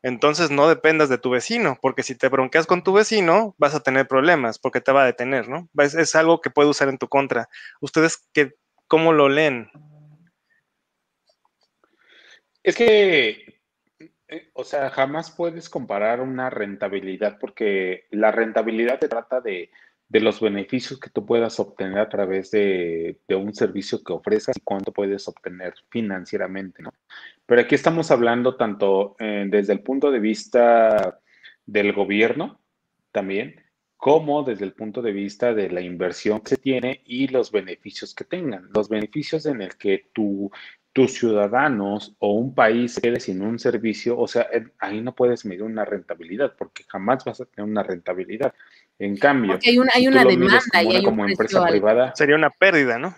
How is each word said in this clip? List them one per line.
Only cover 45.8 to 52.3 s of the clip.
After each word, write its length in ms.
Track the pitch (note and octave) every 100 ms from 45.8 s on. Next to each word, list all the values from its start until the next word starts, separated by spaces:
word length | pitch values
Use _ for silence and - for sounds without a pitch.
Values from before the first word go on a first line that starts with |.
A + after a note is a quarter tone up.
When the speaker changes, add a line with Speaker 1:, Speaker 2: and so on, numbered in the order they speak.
Speaker 2:
rentabilidad 720 | G2+ G2+ E2+ - E2 G2 C#3 _
porque 280 | - - _
jamás 360 | G2 F#2+ C3+
vas 160 | - A2+
a 20 |
tener 240 | B2 - G#2
una 120 | G#2+
rentabilidad. 720 | G2 F#2 F2+ F2+ F2+ A2 - - - _ _ _
En 180 | G2+ G2+
cambio, 340 | C#3 C#3 G#2+
Speaker 3:
Porque 180 | F#2 A#3+
hay 80 | A#3+
un-, 100 | C4
hay 120 | B3
Speaker 2:
si 20 | C4
tú 60 |
Speaker 3:
una 100 | C4
Speaker 2:
lo 80 | B3
mides 320 | F3 F#3 A3+ A#3+
Speaker 3:
demanda 100 | F3+
y 40 | E3+
Speaker 2:
como 40 |
una, 80 | F#3
Speaker 3:
hay 60 |
un 60 | G3
Speaker 2:
como 120 | A3 G#3
empresa 100 | F#3+
Speaker 3:
precio 280 | A3 F#3+
al- 80 | F3
Speaker 2:
privada 420 | G#2 G#2 A2+ B2+ -
Speaker 1:
Sería 200 | D3